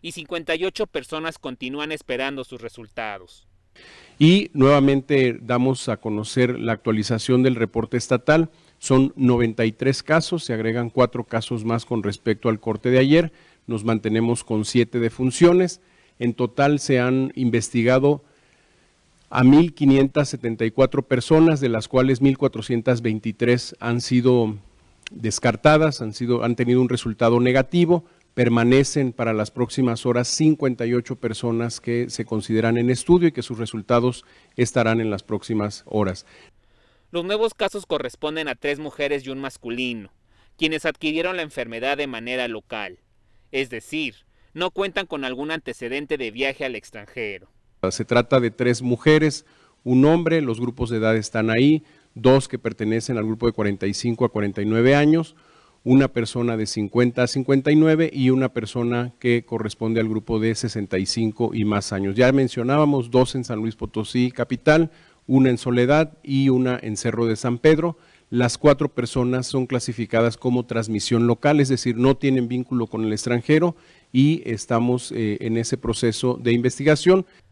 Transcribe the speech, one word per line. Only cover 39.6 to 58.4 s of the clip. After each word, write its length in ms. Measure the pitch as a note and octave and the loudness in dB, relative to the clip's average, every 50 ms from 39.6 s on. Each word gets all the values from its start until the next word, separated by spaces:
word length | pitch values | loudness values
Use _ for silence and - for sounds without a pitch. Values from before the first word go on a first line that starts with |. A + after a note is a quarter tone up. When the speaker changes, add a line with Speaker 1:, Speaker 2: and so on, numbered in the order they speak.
| - A#2 A#2+ B2 B2+ B2 A#2+ A2 F#2+ - _ _ _ _ _ _ _ _ _ | -10 -10 -8 -6 -6 -8 -8 -10 -14 -18 _ _ _ _ _ _ _ _ _
Speaker 1:
quienes 300 | - D#3+ D#3 D#3+ D3 - | -4 -2 -2 -2 -2 -4
adquirieron 500 | D#3+ D3 - D#3+ D3+ D#3 E3 E3 F3+ F#3 | -6 -6 -4 -6 -4 -4 -4 -4 -4 -6
la 60 | F3 | -8
enfermedad 560 | D#3+ D3+ - C#3 A#2+ A2+ A2+ A2+ B2 C#3 C#3+ | -10 -10 -8 -10 -10 -8 -8 -6 -4 -4 -4
de 80 | C#3 C#3+ | -4 -6
manera 420 | C3+ A#2+ A2+ A2+ B2 B2+ B2+ B2 | -8 -8 -10 -8 -8 -6 -6 -6
local, 520 | A#2+ A2+ G#2+ - - A#2 G#2+ G2+ F2+ F2+ _ _ _ _ _ _ _ _ _ _ _ | -6 -8 -10 -12 -12 -12 -10 -10 -12 -14 _ _ _ _ _ _ _ _ _ _ _
es 200 | - C3+ C#3 A#2 | -6 -6 -4 -6
decir, 420 | A#2+ A2 - - D3+ D#3 D3+ A#2+ G#2 _ _ _ _ _ _ _ - | -8 -14 -12 -10 -8 -8 -8 -8 -10 _ _ _ _ _ _ _ -10
no 160 | D#3 F3+ F#3 | -6 -6 -6
cuentan 380 | - F#3+ G3 F#3+ D#3+ G3+ F3+ | -4 -4 -6 -4 -4 -8 -8
con 180 | - D#3+ C#3+ C3+ | -8 -8 -8 -6
algún 240 | B2+ B2+ B2+ D3 D#3 | -8 -8 -8 -8 -8
antecedente 680 | D#3+ D#3+ - B2+ A#2 - B2 A#2 C3 C#3+ D3 - D#3 C3+ | -8 -8 -8 -10 -12 -10 -8 -8 -8 -8 -6 -6 -6 -6
de 100 | B2 A2 | -6 -6
viaje 340 | G#2 B2 C3+ C3+ C3+ - C#3+ | -6 -4 -4 -4 -4 -6 -8
al 120 | C3 A#2+ | -8 -8
extranjero. 760 | G#2 - - - G#2+ G#2 - - B2+ A2+ G#2 G2 F#2 _ _ _ _ _ _ _ _ - F#2+ | -10 -14 -16 -20 -20 -20 -16 -12 -10 -10 -10 -10 -14 _ _ _ _ _ _ _ _ -4 -4
Speaker 2:
Se 160 | - - G#2+ | -4 -4 -2
trata 340 | - A#2 A#2+ A#2+ - C3+ C3 | 0 2 2 2 4 2 2
de 120 | A#2+ A2+ | 2 0
tres 320 | A2 - B2 B2 A#2+ A2+ B2+ | -2 -2 0 0 0 0 -2
mujeres, 640 | B2 B2 - - D#3 D#3 D#3 D#3 D3+ C#3 - - _ _ _ _ _ _ _ - | -4 -2 0 4 4 4 6 4 2 -2 -4 -14 _ _ _ _ _ _ _ -4
un 220 | B2+ B2 B2+ C3+ | 0 4 4 6
hombre, 360 | D3+ E3 E3+ E3 D#3+ E3 D#3+ | 6 4 2 2 0 0 0
los 180 | C#3+ A#2+ A2 A2 | -2 -2 -4 -4
grupos 320 | B2 A#2+ A#2+ B2+ B2 A2+ | -6 -8 -6 -6 -6 -4
de 60 | A#2+ | -2
edad 180 | A2 A2 A2 A2+ | 0 0 2 2
están 340 | A2 G#2 - - A2 A2 A2+ | 0 -2 -4 -4 -2 0 0
ahí, 340 | A2 A#2+ C3+ D3 D#3 D3+ - _ _ _ _ _ - | 2 4 4 4 4 2 -2 _ _ _ _ _ -6
dos 340 | A#2 A2+ B2+ C3+ C3+ - | 2 4 4 6 4 2
que 120 | - C3 A#2 | -2 -8 -8
pertenecen 580 | - A2+ A2 - A2 G#2+ A2 A2+ - - B2 | -6 -6 -6 -4 -4 -2 -2 -2 -2 -4 -4
al 80 | A2 G#2+ | -4 -4
grupo 220 | A2 A2 A2+ B2 | -4 -4 -2 -2
de 60 | A2+ G#2 | -2 -2
cuarenta 340 | - G#2 G2+ G2+ F#2 - | 0 -2 -2 -2 -2 -4
y 80 | G2+ G#2 | -4 -4
cinco 300 | - - A#2+ A2+ - B2 | -4 -4 -4 -2 0 -2
a 40 | A2 | -2
cuarenta 320 | - G#2+ G#2 G2+ F#2+ G#2+ | 0 -2 -4 -4 -4 -4
y 40 | G2+ | -2
nueve 280 | G#2+ A2 A2+ A#2+ C3 C#3 | 0 2 2 4 4 4
años, 420 | C#3+ D3 D3+ D#3+ E3 D#3+ - - _ _ _ _ _ _ _ _ _ - | 4 4 4 2 2 0 -4 -10 _ _ _ _ _ _ _ _ _ 0
una 260 | A#2+ B2+ C3+ C3+ B2+ | 2 4 4 4 2
persona 480 | - A#2+ A2+ - - B2 A#2+ A#2+ A#2 | 0 -4 -4 -4 -4 -4 -4 -2 -2
de 80 | A2 G#2+ | -4 -4
cincuenta 580 | - - A2 G#2 G2 - A#2+ B2 A#2+ A#2 B2+ B2 | -6 -4 -6 -6 -2 0 2 2 2 2 0 -2
a 40 | |
cincuenta 440 | - - C3+ B2 - C#3 C#3 C3 D3+ | 0 -2 -2 0 0 0 2 2 4
y 60 | D3+ | 4
nueve 320 | D#3 D#3+ D#3+ D#3 D#3 E3 - | 4 6 4 4 2 0 -2
y 180 | - C#3 B2+ B2+ | -2 0 2 2
una 220 | C3 C3 | 2 2